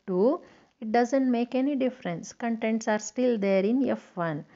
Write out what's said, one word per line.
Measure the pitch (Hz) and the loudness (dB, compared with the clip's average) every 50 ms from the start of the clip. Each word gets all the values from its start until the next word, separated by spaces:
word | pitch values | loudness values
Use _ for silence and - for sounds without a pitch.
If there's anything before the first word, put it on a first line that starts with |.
| _ | _
two, | - 185 180 202 254 320 - - - - - _ _ _ _ | -2 0 2 2 2 2 0 -4 -12 -20 -20 _ _ _ _
it | 233 220 | -4 0
doesn't | 214 240 247 233 285 269 269 254 | 2 2 2 2 2 0 2 2
make | 240 233 240 247 - | 0 0 0 -2 -2
any | 254 262 285 294 | -2 0 0 0
difference. | 254 262 254 247 - - 185 175 165 - - | 0 -2 -2 -4 -4 -6 -8 -6 -8 -8 -12
Contents | - - - 233 233 220 233 220 226 220 220 | -10 -6 -4 -4 -4 -2 -2 -2 -2 0 0
are | 233 214 214 | 0 -2 -2
still | 214 - - - 254 247 240 220 | -2 -6 -4 0 0 0 2 2
there | 196 196 190 190 185 | 2 2 4 4 4
in | 208 240 269 262 226 | 2 2 2 2 0
F | 220 220 - - - | -2 -4 -6 -8 -6
one. | 180 170 165 156 147 - - - | -4 -4 -4 -4 -6 -8 -12 -18